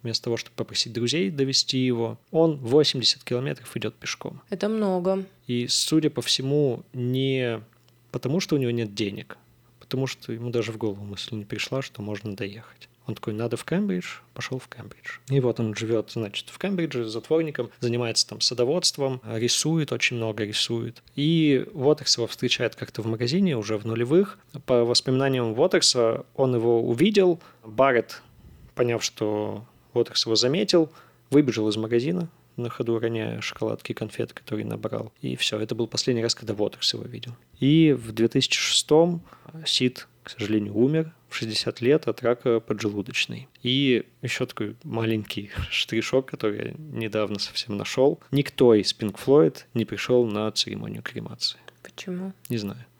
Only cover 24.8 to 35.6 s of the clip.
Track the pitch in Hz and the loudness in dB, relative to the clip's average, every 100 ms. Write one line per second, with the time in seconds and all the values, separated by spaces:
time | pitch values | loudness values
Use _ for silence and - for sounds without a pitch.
24.8 | 117 120 - 131 139 131 117 110 180 170 | 4 2 2 2 2 2 0 2 4 4
25.8 | - 127 117 - - - 131 123 117 117 | 4 4 2 2 -6 0 2 4 4 4
26.8 | 123 120 190 208 185 170 - _ 113 110 | 2 4 4 6 4 2 -6 _ -8 4
27.8 | 135 120 - - - - - - - - | 6 6 0 -14 -20 -20 -20 -20 -14 -2
28.8 | 120 113 - - 107 104 107 104 113 _ | 0 0 -4 -4 -2 -2 -4 -8 -14 _
29.8 | _ 123 117 - - 110 123 170 208 175 | _ 0 0 0 0 2 2 2 4 4
30.8 | 156 - - _ _ 143 139 110 107 104 | 2 -4 -20 _ _ 4 4 2 0 0
31.8 | 110 117 139 180 170 _ _ - 120 - | 2 0 2 -2 -6 _ _ -8 -8 -4
32.8 | 117 113 117 113 110 113 - - 110 113 | 0 0 0 -2 -4 -4 -8 -4 -4 -4
33.8 | - - 110 - 113 - - 107 107 107 | -8 -8 -6 -6 -6 -8 -8 -6 -4 -6
34.8 | 110 113 110 _ 131 127 - 107 | -4 -6 -8 _ -6 -2 -2 -2